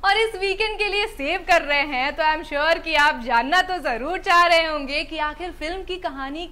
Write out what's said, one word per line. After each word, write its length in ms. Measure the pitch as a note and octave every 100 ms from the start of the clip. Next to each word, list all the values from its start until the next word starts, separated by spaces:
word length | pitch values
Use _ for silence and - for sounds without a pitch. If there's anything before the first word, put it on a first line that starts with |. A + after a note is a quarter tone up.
और 120 | F#4+ G4+
इस 180 | A4 G4
weekend 420 | G4 F#4+ A4 G#4
के 80 | G#4
लिए 180 | G4+ G#4
save 380 | - C#4 F#4 F#4
कर 140 | E4+
रहे 200 | C#4+ C#4+
हैं, 320 | C#4+ C4 C4+ C#4+
तो 60 |
I 140 | D#4 D#4
am 80 |
sure 380 | D#4+ C#4+ D#4 E4+
कि 120 | D#4+
आप 260 | D4+ D4 B3+
जानना 400 | A#3 A#3 B3+ F4+
तो 160 | F#4 F4+
जरूर 400 | D4 A3+ C4+ F4+
चाह 280 | G4 F4 F4
रहे 180 | E4
होंगे 380 | E4 D4+ C#4 C#4+
कि 140 | D#4 D#4
आखिर 320 | D4+ D4+ F4+
film 320 | E4 D4+ F#4
की 120 | F#4 F#4
कहानी 500 | F4 C#4 C4+ D4 E4+